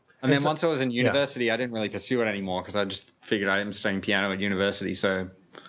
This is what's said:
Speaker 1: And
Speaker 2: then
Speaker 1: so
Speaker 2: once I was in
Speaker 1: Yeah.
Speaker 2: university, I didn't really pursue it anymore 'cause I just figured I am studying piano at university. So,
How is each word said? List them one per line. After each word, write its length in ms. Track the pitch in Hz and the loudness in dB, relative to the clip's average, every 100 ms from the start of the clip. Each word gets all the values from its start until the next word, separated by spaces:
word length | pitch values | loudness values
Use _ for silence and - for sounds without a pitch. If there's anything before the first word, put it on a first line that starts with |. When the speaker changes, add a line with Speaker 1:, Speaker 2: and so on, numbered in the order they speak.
| _ - | _ -4
Speaker 1:
And 100 | 131 | 2
Speaker 2:
then 80 | 139 | 4
Speaker 1:
so 80 | 147 | 4
Speaker 2:
once 160 | 156 | 2
I 40 | 165 | 0
was 120 | 143 | 0
in 120 | 131 | 0
Speaker 1:
Yeah. 120 | 120 | 2
Speaker 2:
university, 480 | 120 139 135 135 117 | 2 4 0 0 0
I 60 | 117 | 0
didn't 160 | 123 | -2
really 160 | 113 104 | -2 -4
pursue 320 | 104 - 127 | -4 -2 0
it 60 | 113 | 0
anymore 360 | 101 95 90 | -2 -2 -4
'cause 120 | - 104 | -2 -2
I 100 | 101 | -2
just 260 | 98 - _ | -4 -12 _
figured 280 | - 110 98 | -4 0 2
I 100 | 98 | 0
am 140 | 104 | 0
studying 260 | 92 107 98 | -4 -2 -2
piano 300 | 101 98 98 | 0 0 0
at 80 | 95 | 0
university. 540 | 101 95 98 98 95 | 0 0 0 0 -4
So, 360 | 92 101 95 90 - _ - | 0 0 0 -4 -12 _ -20